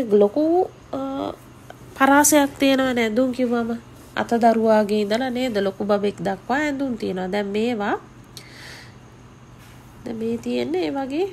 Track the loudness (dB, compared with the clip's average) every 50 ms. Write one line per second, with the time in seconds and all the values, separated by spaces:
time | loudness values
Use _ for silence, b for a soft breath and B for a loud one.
0 | 0 4 4 4 4 4 2 0 0 2 2 2 0 0 -4 -14 -16 -12 -10 -8
1 | -8 -6 -6 -6 -8 -8 -10 -12 -16 -20 -20 -20 -20 -20 -20 -20 -20 -12 -4 2
2 | 4 6 6 6 6 6 6 4 4 2 0 0 2 2 2 2 2 0 0 0
3 | 0 0 0 0 0 0 0 -2 -2 0 0 -2 -2 -4 -6 -8 -10 -14 -20 -20
4 | -20 -10 -6 -6 -4 0 0 4 4 4 4 4 4 4 4 4 4 2 0 0
5 | 0 0 0 -2 -2 -2 -4 -2 -2 -2 -2 -2 -2 -2 -2 -4 -2 0 0 0
6 | 0 -2 -4 -4 -4 -6 -6 -6 -6 -4 -2 -2 -2 -2 -4 -4 -4 -4 -6 -6
7 | -6 -6 -6 -4 -4 -4 -4 -4 -4 -2 -2 -2 -2 -2 -2 -2 -2 -4 -4 -4
8 | -6 -10 -20 -20 -20 -20 -20 B B B B B B B B B B B B B
9 | B -20 -20 -20 -20 -20 -20 -20 -20 -20 -20 -20 -20 -20 -20 -20 -20 -20 -20 -16
10 | -12 -12 -8 -6 -4 -4 -4 -4 -4 -4 -4 -2 -2 -2 -2 -2 -2 -2 -4 -4
11 | -4 -4 -4 -4 -4 -4